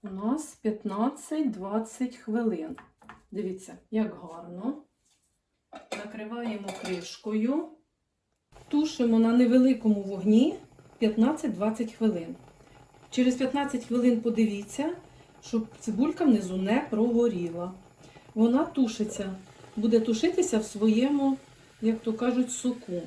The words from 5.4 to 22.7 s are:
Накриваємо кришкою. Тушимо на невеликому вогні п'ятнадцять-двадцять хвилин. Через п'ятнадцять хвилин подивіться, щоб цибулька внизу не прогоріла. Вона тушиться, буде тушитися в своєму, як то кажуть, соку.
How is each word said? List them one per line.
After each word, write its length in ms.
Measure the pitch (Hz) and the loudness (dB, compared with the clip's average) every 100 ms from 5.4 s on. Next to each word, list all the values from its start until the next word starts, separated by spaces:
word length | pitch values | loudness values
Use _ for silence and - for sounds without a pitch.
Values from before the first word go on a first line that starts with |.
| _ _ _ - - | _ _ _ -20 -12
Накриваємо 760 | 202 214 226 214 233 233 214 196 185 | -12 -10 -12 -10 -8 -6 -8 -8 -10
кришкою. 880 | 185 180 175 - 214 214 226 294 330 - _ _ _ _ _ _ _ - - | -8 -8 -8 -12 -4 0 0 0 -4 -14 _ _ _ _ _ _ _ -20 -2
Тушимо 500 | 294 311 - 240 226 | 0 0 0 2 4
на 140 | 226 | 6
невеликому 680 | 240 247 254 254 247 220 202 | 6 6 6 6 4 2 2
вогні 560 | 196 196 190 214 294 415 - - - - | 0 -2 6 6 6 0 -14 -20 -20 -2
п'ятнадцять-двадцять 920 | 220 220 240 311 294 180 214 220 226 | 0 4 2 2 -4 -2 -2 -2 -6
хвилин. 440 | - 220 180 165 - - - - - - - - | -2 -2 0 -6 -14 -18 -20 -20 -20 -20 -20 -8
Через 240 | - 254 | 2 2
п'ятнадцять 500 | 247 262 285 277 247 | 2 -2 0 -2 -4
хвилин 360 | - 233 240 233 | -2 2 4 4
подивіться, 760 | 233 220 214 202 208 - 302 359 - - - - | 2 2 2 0 -8 -4 -4 -6 -14 -20 -20 -20
щоб 240 | - 233 220 - | -4 -4 -4 -10
цибулька 440 | - 196 294 349 | -8 0 0 2
внизу 320 | 320 214 185 185 | 4 4 2 -4
не 240 | 190 240 285 | 0 0 0
прогоріла. 840 | 214 240 233 240 185 170 170 180 190 - _ - - - | 0 2 4 2 0 -6 -6 -8 -10 -20 _ -20 -20 -12
Вона 300 | 220 226 254 | 2 4 4
тушиться, 720 | 339 - 240 - 214 - 196 185 - - - - | 0 0 0 0 -6 -6 -8 -10 -14 -20 -14 -4
буде 240 | 220 226 | 2 4
тушитися 580 | 220 220 339 370 359 220 | 4 0 2 2 0 0
в 60 | |
своєму, 760 | - 208 220 214 262 285 277 269 - - - _ | -2 0 2 4 4 2 2 0 -6 -20 -20 _
як 200 | 220 220 | -2 -2
то 120 | 233 | -2
кажуть, 400 | 220 240 247 247 | -2 0 0 -2
соку. 500 | - 254 | -2 -4